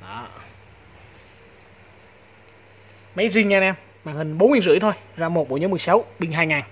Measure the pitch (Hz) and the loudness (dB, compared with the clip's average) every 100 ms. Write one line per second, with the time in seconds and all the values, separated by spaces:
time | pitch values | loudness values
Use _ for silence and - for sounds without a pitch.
0 | 180 214 240 - - - - - - - | -16 -16 -16 -20 -20 -20 -20 -20 -20 -20
1 | - - - _ - - - - - - | -20 -20 -20 _ -20 -20 -20 -20 -20 -20
2 | - _ _ _ - _ _ - - - | -20 _ _ _ -20 _ _ -20 -20 -20
3 | - - 220 202 202 196 190 185 - _ | -14 -4 0 2 2 2 2 -2 -12 _
4 | 160 147 156 156 180 277 180 160 214 190 | -12 -8 -8 2 4 4 4 2 2 -2
5 | - - 165 170 143 135 185 180 - 202 | -12 -8 -2 -2 -2 -2 -2 -2 2 0
6 | - - 170 160 160 147 131 | 0 -8 -6 -2 -2 -2 -6